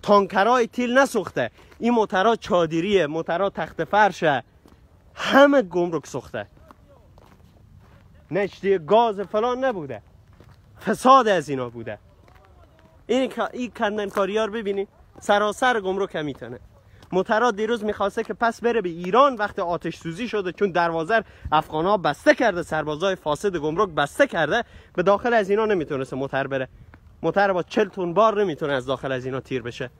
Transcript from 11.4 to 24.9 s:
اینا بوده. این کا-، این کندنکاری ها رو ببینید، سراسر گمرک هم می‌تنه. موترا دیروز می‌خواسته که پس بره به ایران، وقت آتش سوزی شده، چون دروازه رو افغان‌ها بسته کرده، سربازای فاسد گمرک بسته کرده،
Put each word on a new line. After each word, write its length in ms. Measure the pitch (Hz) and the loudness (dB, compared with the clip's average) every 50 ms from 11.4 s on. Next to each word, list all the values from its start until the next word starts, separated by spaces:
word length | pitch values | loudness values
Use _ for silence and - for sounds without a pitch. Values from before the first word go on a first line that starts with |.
| 139 139 | 0 -2
اینا 200 | 139 131 127 120 | -4 -4 -6 -8
بوده. 300 | 117 120 113 113 104 - _ _ _ _ _ - - - _ _ - - - _ _ _ _ _ _ - _ | -10 -12 -12 -12 -12 -14 _ _ _ _ _ -20 -20 -20 _ _ -20 -20 -20 _ _ _ _ _ _ -20 _
این 220 | - 220 262 262 220 | -2 0 0 0 -2
کا-، 200 | - 233 208 - - | -2 -4 -6 -6 -4
این 180 | 240 247 214 | -8 -10 -10
کندنکاری 680 | - - 233 208 208 214 208 196 - 208 196 185 202 | -4 -4 -2 -2 -2 -4 -6 -4 -2 -2 -2 0 0
ها 80 | 214 220 | -2 -2
رو 80 | 214 202 | -2 -4
ببینید، 340 | 233 220 202 196 196 196 - _ _ - _ _ - | -6 -6 -4 -4 -4 -6 -8 _ _ -20 _ _ -10
سراسر 600 | - - 208 202 208 208 196 - 262 254 247 220 | 0 2 2 4 2 0 0 0 0 2 2 0
گمرک 360 | 190 190 190 190 196 180 - | -2 -4 -4 -4 -4 -4 -4
هم 100 | 170 151 | -6 -6
می‌تنه. 340 | 147 127 - 123 117 123 - - - - - _ _ - - - _ | -6 -8 -10 -14 -16 -16 -16 -18 -20 -20 -20 _ _ -20 -20 -14 _
موترا 400 | - 185 185 - 220 214 240 247 | -2 -2 0 2 2 2 2 2
دیروز 320 | 214 190 220 214 240 226 208 | 0 0 -2 -2 -2 -2 -2
می‌خواسته 400 | 214 202 - 196 196 - 233 220 | -6 -2 -2 -4 -2 -2 -4 -6
که 100 | - 208 | -6 -4
پس 280 | - 240 233 226 - | -2 -2 -2 -2 -2
بره 200 | 202 240 233 226 | -2 -2 0 0
به 80 | 190 180 | -2 -4
ایران، 460 | 165 170 180 185 185 240 277 285 254 | -8 -8 -6 2 4 6 6 6 4
وقت 240 | 202 208 196 - - | 0 -6 -6 -4 -6
آتش 380 | 185 170 175 156 - 165 160 | -4 -4 -4 -4 -6 -8 -10
سوزی 300 | - - 165 160 175 247 | -8 -12 -12 -8 -8 -8
شده، 240 | 208 - 208 190 180 | -4 -4 -4 -4 -4
چون 200 | 170 - 202 202 | -2 -2 -2 0
دروازه 440 | 151 175 170 170 165 165 160 165 226 | 2 2 0 2 0 -2 -2 0 0
رو 80 | 226 - - - - - - | 0 0 -2 -18 -18 -6 0
افغان‌ها 460 | 151 156 156 - 160 156 160 190 208 | 0 0 0 0 -4 -2 2 2 2
بسته 380 | 202 156 156 143 - - 302 302 | 2 2 -2 -2 2 4 4 4
کرده، 280 | - 262 220 180 175 151 | 6 4 0 0 -2 -4
سربازای 520 | - 160 156 151 151 151 147 180 196 185 | -4 -4 -4 -4 -4 -4 -2 -2 -2 -2
فاسد 420 | 175 - 156 147 - - 208 175 | -2 -2 -2 -2 0 -2 -4 -4
گمرک 320 | 165 143 156 156 175 214 190 | -2 -4 -2 0 0 -2 0
بسته 380 | 156 151 143 139 - - 285 | 0 -2 -2 -2 2 0 0
کرده، 360 | - - 170 156 143 190 240 226 - - - - - | 2 2 -2 0 0 0 -2 -2 -6 -14 -20 -20 -8